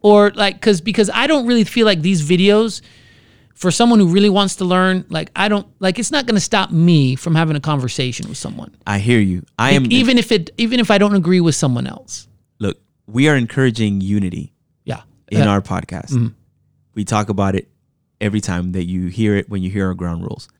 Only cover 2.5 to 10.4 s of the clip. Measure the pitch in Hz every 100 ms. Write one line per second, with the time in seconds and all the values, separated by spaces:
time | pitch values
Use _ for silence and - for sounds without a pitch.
2.5 | 208 226 - - _ _ _ _ _ _
3.5 | _ 185 - 233 226 180 185 208 196 196
4.5 | - 185 185 185 185 - 160 160 - 202
5.5 | 208 - _ 190 190 220 294 247 214 -
6.5 | 208 196 165 170 160 131 131 170 160 160
7.5 | 147 147 143 127 - 127 120 127 - -
8.5 | - - - - 101 107 120 98 90 -
9.5 | - 123 139 214 247 254 247 - 214